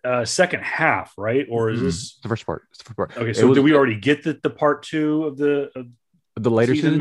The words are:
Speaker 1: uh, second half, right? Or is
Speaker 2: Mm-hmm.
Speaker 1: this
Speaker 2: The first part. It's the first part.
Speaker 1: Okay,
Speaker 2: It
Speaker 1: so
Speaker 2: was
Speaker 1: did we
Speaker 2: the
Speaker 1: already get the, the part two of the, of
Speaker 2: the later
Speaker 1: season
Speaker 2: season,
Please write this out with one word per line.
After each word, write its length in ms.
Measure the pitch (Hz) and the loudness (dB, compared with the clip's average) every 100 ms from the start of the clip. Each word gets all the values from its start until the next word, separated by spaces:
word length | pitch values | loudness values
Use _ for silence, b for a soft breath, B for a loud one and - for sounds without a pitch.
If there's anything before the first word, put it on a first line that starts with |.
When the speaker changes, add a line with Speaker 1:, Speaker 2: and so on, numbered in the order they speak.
Speaker 1:
uh, 220 | 123 123 110 | -4 -2 -2
second 380 | - 180 165 | 0 0 -2
half, 500 | - - 156 101 92 - | -6 -2 0 0 -4 -8
right? 280 | 104 127 - | -2 -2 0
Or 200 | 117 113 | -2 0
is 80 | 117 | 0
Speaker 2:
Mm-hmm. 60 | 95 | -2
Speaker 1:
this 340 | 85 - - | -4 -8 -14
Speaker 2:
The 80 | 104 | -6
first 160 | 113 - | -6 -4
part. 180 | 78 _ | -8 _
It's 80 | - | -20
the 40 | - | -18
first 100 | 107 | -8
part. 160 | - - | -6 -4
Speaker 1:
Okay, 120 | 113 | -4
Speaker 2:
It 40 | 110 | 4
Speaker 1:
so 100 | 123 | 4
Speaker 2:
was 80 | 135 | 6
Speaker 1:
did 60 | |
we 80 | 143 | 6
Speaker 2:
the 60 | 147 | 4
Speaker 1:
already 180 | 131 107 | 4 0
get 240 | 127 147 | 0 0
the, 160 | 165 147 | -2 -4
the 80 | 147 | -6
part 340 | - 147 143 | 0 0 0
two 400 | - 156 151 151 | -6 -4 -2 -2
of 140 | 156 135 | -4 -2
the, 320 | 147 143 139 131 | -2 0 -4 -12
of 120 | 123 120 _ _ _ - | -16 _ _ _ _ -4
Speaker 2:
the 160 | 113 | 0
later 220 | 113 120 151 | 2 2 2
Speaker 1:
season 180 | 156 | 2
Speaker 2:
season, 60 | 156 | 0